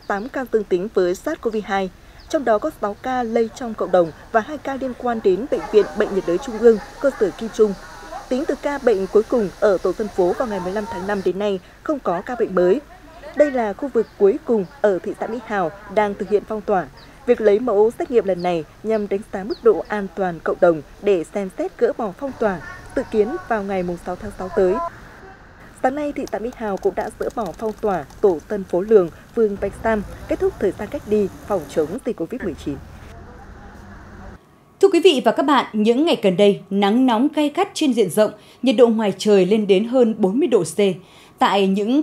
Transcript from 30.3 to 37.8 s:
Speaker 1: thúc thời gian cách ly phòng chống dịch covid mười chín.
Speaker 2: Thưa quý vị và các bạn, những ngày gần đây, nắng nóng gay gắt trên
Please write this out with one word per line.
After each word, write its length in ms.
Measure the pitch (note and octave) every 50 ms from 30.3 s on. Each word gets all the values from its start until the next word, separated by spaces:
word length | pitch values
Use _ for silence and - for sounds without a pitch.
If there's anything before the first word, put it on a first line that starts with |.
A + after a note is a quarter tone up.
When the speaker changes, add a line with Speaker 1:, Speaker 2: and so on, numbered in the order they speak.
| D#4 -
Speaker 1:
thúc 120 | F#4 G4 F#4 -
thời 140 | - F#3+ E3+ -
gian 100 | G#3+ G3+
cách 120 | - D4+ -
ly 220 | A3 G#3 G#3+ G3+ F3+ - - -
phòng 140 | - G#3 F#3 D3 D3
chống 300 | - E3+ D#3 C#3+ F#3 C4+ -
dịch 100 | B3 G#3
covid 260 | - E3 D#3 - C4
mười 120 | B3+ F#3 C3+ - -
chín. 100 | D3+ C#3+ - - - - - - - - - - - - - - - - - - - - - - - - - - - - - - - - - _ _ _ _ _ _ _ -
Speaker 2:
Thưa 80 | F#4+ G4
quý 120 | G4 E4+
vị 220 | D4+ F#4+ D#4 B3+ G#3
và 80 | A#3+
các 100 | - D#4+
bạn, 240 | D4+ C#4 C#4+ B3 - -
những 320 | - G#3+ G#3 A3+ A#3 B3+ D#4
ngày 160 | E4+ C4+ -
gần 140 | - G3 F3+
đây, 240 | E3 G#3 G3+ F#3+ D#3+ - -
nắng 360 | G3 G3+ G3+ G3 G#3+ B3 C4
nóng 220 | B3+ A3+ G#3+ C4 D4+ D4+
gay 180 | D4+ D4+ D4 D4
gắt 140 | E4+ G4 G4 -
trên 200 | -